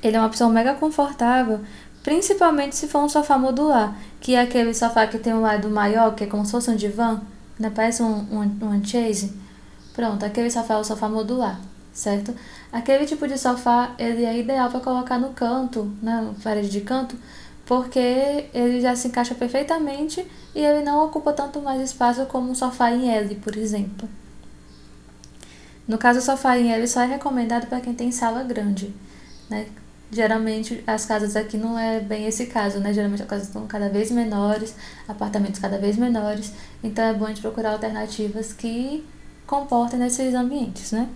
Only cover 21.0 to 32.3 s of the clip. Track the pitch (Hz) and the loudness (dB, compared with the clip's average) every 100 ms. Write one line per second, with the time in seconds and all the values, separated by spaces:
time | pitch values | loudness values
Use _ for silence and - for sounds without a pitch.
21 | 311 311 302 294 285 285 285 262 262 - | 4 2 0 0 -2 -4 -2 -2 -2 2
22 | 247 240 262 262 247 254 254 240 240 240 | 2 2 0 -2 -2 0 -2 2 2 4
23 | 254 220 202 202 - 214 214 208 196 - | 2 2 0 -4 -6 -4 -2 -2 -4 -6
24 | 226 - - - - - - - - - | -12 -12 -18 -20 -20 -20 -20 -20 -20 -20
25 | - - - - - - - - - 220 | -20 -20 -20 -20 -20 -20 -20 -18 -6 2
26 | 247 240 254 269 269 247 240 226 233 247 | 4 4 4 2 4 4 4 2 2 2
27 | 247 277 285 254 233 233 240 254 247 240 | 2 0 -2 0 0 -2 -2 -6 -4 -4
28 | 240 247 233 233 254 226 208 196 196 - | -2 0 -2 -2 -4 -2 -2 -2 -4 -12
29 | - - - - - 214 214 - - - | -18 -20 -20 -20 -10 -8 -8 -14 -20 -20
30 | - 220 220 220 220 220 220 233 - 220 | -10 2 4 4 0 -2 -4 -6 -4 -4
31 | - 214 208 214 214 214 220 233 226 220 | 0 -2 0 -2 -2 -4 -4 -2 0 -2
32 | 202 214 214 | -2 -4 -4